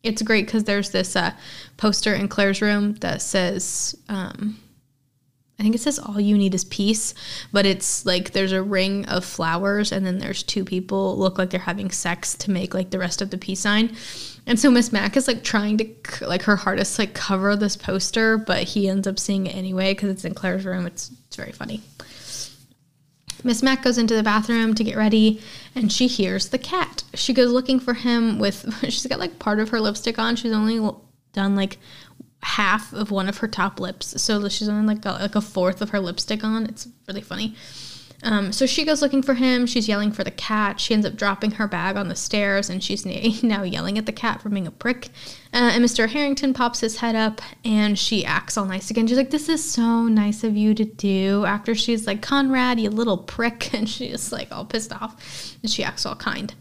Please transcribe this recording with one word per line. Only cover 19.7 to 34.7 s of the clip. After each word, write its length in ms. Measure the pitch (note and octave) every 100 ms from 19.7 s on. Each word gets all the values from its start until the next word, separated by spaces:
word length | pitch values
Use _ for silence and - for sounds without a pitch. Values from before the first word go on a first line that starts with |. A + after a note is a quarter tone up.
| F#3 F#3+
'cause 140 | G3 G3+
it's 160 | F#3+
in 80 | E3+
Claire's 320 | E3+ F#3 F#3
room. 220 | F#3+ F3+ F3
It's, 240 | - - - _
it's 100 | -
very 160 | -
funny. 300 | - - G#3+ - - - - - - - - - _ _ _ _ _ - -
Miss 180 | A#3+ A#3
Mack 200 | C4 C4
goes 160 | B3+ A#3+
into 160 | A3+
the 80 | A3+
bathroom 520 | A3 G#3+ A3 A#3 A3+
to 100 | A3
get 120 | G#3+ -
ready, 460 | G#3+ A3 G#3+ A3 - - -
and 180 | C4 G#3+
she 140 | - B3
hears 420 | B3 F#3 F#3 -
the 100 | C4
cat. 460 | - F#4 - - -
She 200 | - -
goes 160 | B3+ B3
looking 300 | B3 B3+ C4
for 120 | B3+
him 440 | A#3+ B3 A#3 A3+ G#3+
with, 260 | G3+ G3 - G#3+
<laughs> 40 |
she's 220 | A#3+ A#3+ B3+
got, 140 | B3+
like, 180 | F3 -
part 220 | - G#3+
of 80 | A3
her 120 | A3+
lipstick 380 | G#3+ G#3 - A3+
on. 180 | A3+ A#3
She's 160 | A#3
only 260 | G#3+ G#3+ A3+
l-, 240 | G#3+ - - _ _
done, 200 | - G3
like, 240 | G3 G3 - - - - _ - _
half 500 | - - G3 G#3+ -
of 180 | - G#3
one 180 | G3 F#3+
of 100 | G3+
her 100 | G#3+
top 300 | G#3+ F#3 -
lips. 400 | F#3 - - -
So 280 | - G#3 G3+
she's 200 | -
only, 260 | G#3+